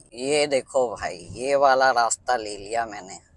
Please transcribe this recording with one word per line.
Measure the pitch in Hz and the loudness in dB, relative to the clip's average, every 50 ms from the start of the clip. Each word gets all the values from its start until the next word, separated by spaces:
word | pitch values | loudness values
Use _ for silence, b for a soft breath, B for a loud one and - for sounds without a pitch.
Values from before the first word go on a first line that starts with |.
| 82 _ - | -20 _ -12
ये | 120 127 135 147 147 147 147 | -8 -4 0 0 2 2 2
देखो | 143 127 120 - - 135 127 113 101 | 0 -2 -2 0 0 0 0 0 -2
भाई | - 104 78 90 87 87 90 | -6 -8 -8 -8 -10 -14 -14
ये | 98 110 123 139 143 | -12 -8 -2 0 2
वाला | 139 139 135 131 131 131 131 | 4 4 4 6 6 4 4
रास्ता | 123 120 117 113 - - _ - 123 | 4 4 2 0 -2 -4 _ -2 -2
ले | 117 110 104 104 101 | -2 -2 -6 -10 -12
लिया | 101 101 110 117 117 | -10 -6 -4 -4 -4
मैंने। | 110 101 104 95 98 92 85 - _ _ | -4 -8 -10 -12 -12 -14 -16 -18 _ _